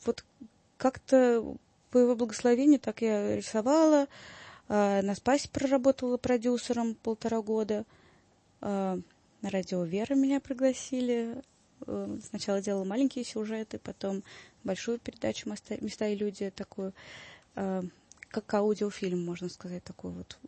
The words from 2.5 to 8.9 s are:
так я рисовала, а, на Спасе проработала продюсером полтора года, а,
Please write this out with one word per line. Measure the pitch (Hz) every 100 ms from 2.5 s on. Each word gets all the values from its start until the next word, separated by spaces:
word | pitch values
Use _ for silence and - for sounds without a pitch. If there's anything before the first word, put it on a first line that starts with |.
| 240 285 277
так | 220 -
я | 226 208 208
рисовала, | 208 202 220 233 311 311 294 277 - - - - - -
а, | 208 202 196
на | 196
Спасе | 196 - 285 -
проработала | - 269 269 262 262 247 247
продюсером | 247 247 240 240 - 240 233 220
полтора | 226 220 226 226
года, | 214 220 214 214 220 _ _ _ _ _ _ _
а, | 208 196 190